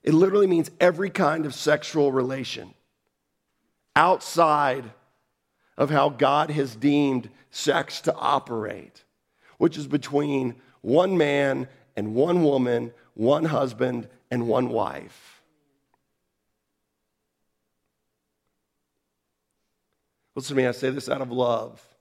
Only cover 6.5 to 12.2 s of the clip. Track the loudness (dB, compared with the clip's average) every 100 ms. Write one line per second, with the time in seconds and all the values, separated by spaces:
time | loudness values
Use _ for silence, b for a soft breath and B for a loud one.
6.5 | -2 -4 0 2 2 2 0 -6 b b
7.5 | -4 0 0 -2 -4 -4 -2 0 -2 -2
8.5 | -8 -8 -10 -16 _ _ _ _ b b
9.5 | b 0 0 -4 -4 -2 -2 0 -2 -4
10.5 | -8 b b 0 2 2 2 2 2 0
11.5 | -2 -6 b b -8 -4 0